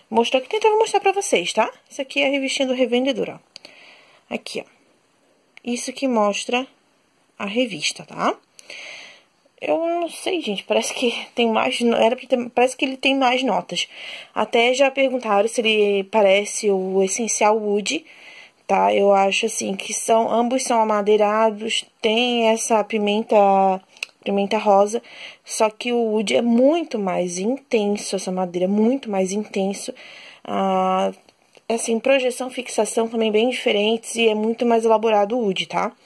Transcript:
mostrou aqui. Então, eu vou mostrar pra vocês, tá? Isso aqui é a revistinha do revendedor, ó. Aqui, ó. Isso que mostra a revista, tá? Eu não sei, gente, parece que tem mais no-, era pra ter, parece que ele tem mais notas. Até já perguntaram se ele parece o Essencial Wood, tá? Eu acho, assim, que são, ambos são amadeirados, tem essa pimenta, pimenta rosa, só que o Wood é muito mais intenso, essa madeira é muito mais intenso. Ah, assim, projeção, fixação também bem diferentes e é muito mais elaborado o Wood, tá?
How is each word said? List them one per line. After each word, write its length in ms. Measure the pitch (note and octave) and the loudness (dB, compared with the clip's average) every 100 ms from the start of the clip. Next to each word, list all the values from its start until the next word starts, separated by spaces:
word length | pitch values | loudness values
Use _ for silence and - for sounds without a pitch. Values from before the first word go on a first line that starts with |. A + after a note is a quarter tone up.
| - | -4
mostrou 320 | A3 A#3 C4 | 0 0 0
aqui. 140 | C4 G#4+ | -2 0
Então, 140 | A4 | 2
eu 60 | G#4+ | 2
vou 60 | |
mostrar 180 | A4 G4+ | 2 0
pra 100 | G4 | 0
vocês, 400 | F#4+ G4 G#3+ F3 | -2 0 0 0
tá? 180 | - A3+ - _ | -2 -2 -2 _
Isso 120 | - | -12
aqui 200 | C4+ C#4+ | -8 -2
é 60 | C#4 | 0
a 40 | |
revistinha 360 | C#4 C4+ - C4 | 0 -2 -2 -2
do 60 | |
revendedor, 560 | B3+ B3 A#3+ C4 A3 - | 0 0 0 0 -2 -4
ó. 100 | C#3+ _ - - - - - _ _ - | -8 _ -20 -20 -20 -20 -20 _ _ -12
Aqui, 300 | - - - - | -12 -10 -12 -12
ó. 140 | _ _ _ _ _ _ _ _ _ | _ _ _ _ _ _ _ _ _
Isso 300 | - A#3+ - | -8 -8 -8
que 160 | - C4+ | -6 -2
mostra 580 | A#3 G#3 G3+ - B3 C4+ _ _ _ _ _ _ - | 0 0 -2 -4 -6 -6 _ _ _ _ _ _ -12
a 80 | G#3 | -6
revista, 600 | G#3+ B3+ E3 - - D#3+ | -2 -2 -4 -8 -8 -14
tá? 280 | - G3+ G#4+ _ _ - - - - - - _ _ _ - | -6 -4 -4 _ _ -20 -20 -18 -18 -20 -20 _ _ _ -10
Eu 160 | - D4+ | -2 -2
não 320 | E4 E4+ E4+ | 0 -2 -6
sei, 300 | - - F#4 | -8 -6 -4
gente, 240 | B3 G3 | -4 -6
parece 300 | - G#3+ - | -2 -2 -2
que 200 | - B3+ A3+ - - | -2 -4 -4 -8 -2
tem 140 | A#3 | 0
mais 320 | A3 A3+ B3+ | 2 0 0
no-, 160 | A#3 A3+ | 2 4
era 180 | A3 B3 | 2 2
pra 100 | - | -2
ter, 240 | C4 A#3+ | -2 0
parece 260 | - B3 - | 0 0 0
que 80 | C#4 | -4
ele 100 | C4 | -2
tem 180 | C#4 | 0
mais 300 | C4+ B3+ B3+ | 2 2 2
notas. 460 | C4 F3+ - F3 - - - - - | 0 -2 -4 -6 -8 -10 -18 -18 -12
Até 400 | - A3 A#3+ A#3+ | -6 0 2 2
já 160 | B3+ C4+ | 4 2
perguntaram 600 | C4+ C4+ B3+ A#3 G3+ A3 | 4 0 0 0 2 2
se 100 | A#3 | 0
ele 460 | A3 G#3+ G#3 G3+ G3 | 0 2 2 0 0
parece 640 | A3 G3+ G3 G3+ - G#3+ | 4 6 4 2 -2 0
o 320 | F#3+ F#3 F#3+ | 0 0 0
Essencial 540 | F#3+ F#3+ A3+ - G#3+ A3 | 0 0 -4 0 2 2
Wood, 480 | G#3 G#3 G3 D4 - - - - - _ - | 2 -2 -2 -6 -8 -20 -20 -20 -20 _ -2
tá? 280 | F#3+ G3 G#3 | 2 2 4
Eu 180 | G3+ | 4
acho, 340 | G3 G3 G3 A3+ | 4 4 0 -4
assim, 280 | - A3 F#3+ | -4 -6 -8
que 180 | - | -8
são, 380 | G#3 - A3+ A3+ | -6 0 2 2
ambos 320 | A3 A#3+ C4 | 0 0 -2
são 180 | B3 A#3 | 0 0
amadeirados, 1000 | A3 G#3+ G3+ G#3+ G#3 G#3+ A3+ G#3 A3 - - _ | 2 0 2 2 4 2 0 0 -4 -6 -6 _
tem 460 | A3 A3 B3 A#3+ A3+ | -2 0 0 2 2
essa 340 | A3 - A3 G#3 | 2 0 0 0
pimenta, 500 | A3 G#3 G#3 A3+ A3 G3+ G3 F#3+ F#3+ - - - _ | -2 0 -2 2 4 6 4 4 0 -6 -18 -18 _
pimenta 340 | - G3+ G3 G#3+ | -4 -2 0 0
rosa, 460 | G#3 G3 G#3 A3+ - - - - | 4 4 4 0 -10 -20 -20 -20
só 260 | - - A3 | -10 -2 -2
que 220 | A3 B3 | -2 -2
o 220 | A#3+ A3+ | 0 0
Wood 240 | G#3+ G3+ B3 | 0 0 0
é 40 | |
muito 560 | A#3+ A#3 C4 E4+ D#4+ A3+ | 2 4 4 4 -2 -4
mais 400 | G3 F3 F3+ F3 | -2 -2 -4 -4
intenso, 800 | G3 C#4 - A3+ G3+ G3+ - F#3+ | -4 -4 -2 0 0 -2 -4 -6
essa 160 | F#3+ | -4
madeira 320 | F#3 F#3 F3 | -4 -4 -2
é 60 | F3+ | 0
muito 420 | G#3 A3 C4+ A#3 | 2 2 0 -2
mais 220 | G3 F#3+ | -2 -2
intenso. 600 | G3 G#3 - F#3+ G3 - - - - - - - | -2 -6 -4 -4 -4 -10 -14 -16 -20 -20 -18 -8
Ah, 640 | G3+ G3 F#3+ F#3 F#3 F#3+ F#3+ _ _ _ - - | -2 0 0 2 0 -2 -4 _ _ _ -16 -6
assim, 320 | A3+ A#3 A3+ | -4 -2 -2
projeção, 500 | B3+ C4+ B3+ B3 B3+ | 2 2 2 -4 -8
fixação 580 | B3 A#3+ - G#3+ - A3+ | -8 -8 -2 -2 0 -2
também 240 | A3+ A3 | 0 0
bem 160 | G#3 A#3+ | 2 0
diferentes 680 | A#3+ - G#3 G#3 A3+ - A3+ | 0 0 0 0 -2 -4 0
e 120 | A3+ | 2
é 60 | |
muito 320 | G#3+ A3 A3+ A#3+ | 2 -2 0 2
mais 200 | A#3 A3+ | 2 4
elaborado 520 | A3 A3+ G#3+ G3+ B3 | 2 4 2 2 0
o 60 | |
Wood, 240 | G#3+ F#3 D#3+ | -2 -2 -4
tá? 240 | F3 G3 - | -4 -4 -8